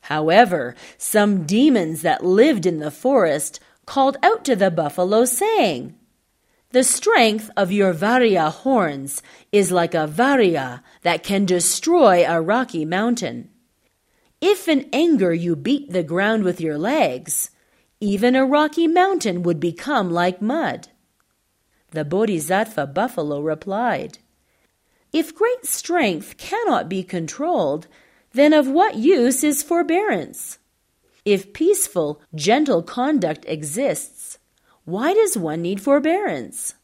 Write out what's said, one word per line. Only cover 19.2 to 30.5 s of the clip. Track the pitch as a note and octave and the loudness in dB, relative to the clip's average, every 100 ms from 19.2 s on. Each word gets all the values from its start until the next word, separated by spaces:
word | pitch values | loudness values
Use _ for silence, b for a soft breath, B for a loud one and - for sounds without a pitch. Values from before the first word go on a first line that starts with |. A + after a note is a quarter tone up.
| A3 F3+ | -2 -2
would | F3 E3+ | -2 -2
become | F3 E3 - C#4 G3 | -4 -6 -4 -2 0
like | E3+ F3+ F#3 | 0 -2 -2
mud." | G#3 D4+ A#3 B2 - _ _ _ _ _ _ _ _ _ _ | -4 -2 -4 -6 -14 _ _ _ _ _ _ _ _ _ _
The | D#3 | -8
Bodhisattva | D3 F#3 A3 F3 D3 F#3 A3 - C#3 | -4 -2 0 -2 -2 -2 -2 -4 -4
buffalo | C#3 A#3+ - D3 C#3+ | -2 -4 -4 -4 -4
replied, | D3+ D#3 G3 G3 A#3+ E3 D#3+ - _ _ _ _ _ _ _ _ _ | -4 -6 -6 -4 -2 -4 -6 -16 _ _ _ _ _ _ _ _ _
"If | D4+ D#4+ | -4 -4
great | - A4+ B4+ - | -2 -2 -2 -6
strength | - - F4 A#3 D#3+ - - | -8 -4 -2 0 -2 -8 -18
cannot | - G4+ A4 B3 - | -8 -4 -2 -2 -2
be | F#3 | -8
controlled, | F3+ F3+ D#3+ - D#4 D#4+ D#3 D3 - b b b b | -6 -8 -8 -6 -4 -2 -2 -4 -8 b b b b
then | A#3 C#4+ | 2 4
of | D4+ C4+ | 6 4
what | C#4+ G#4 - | 2 2 2
use | B3 F4+ A#3+ B3+ D4+ | 2 4 4 2 0
is | C#4+ | -2
forbearance? | - E4+ D4+ E4 G#4 G#3 C#3 - - | -2 -2 0 0 0 -2 -4 -12 -16